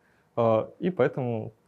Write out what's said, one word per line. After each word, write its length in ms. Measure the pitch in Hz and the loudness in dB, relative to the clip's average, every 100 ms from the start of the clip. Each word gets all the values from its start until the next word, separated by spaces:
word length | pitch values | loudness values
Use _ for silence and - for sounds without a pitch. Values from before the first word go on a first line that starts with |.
| _ _ _ - | _ _ _ 0
э, 300 | 117 110 - - | 2 2 0 -4
и 120 | 180 | -4
поэтому 640 | 185 131 - 123 113 110 - | 0 0 0 -4 -6 -8 -14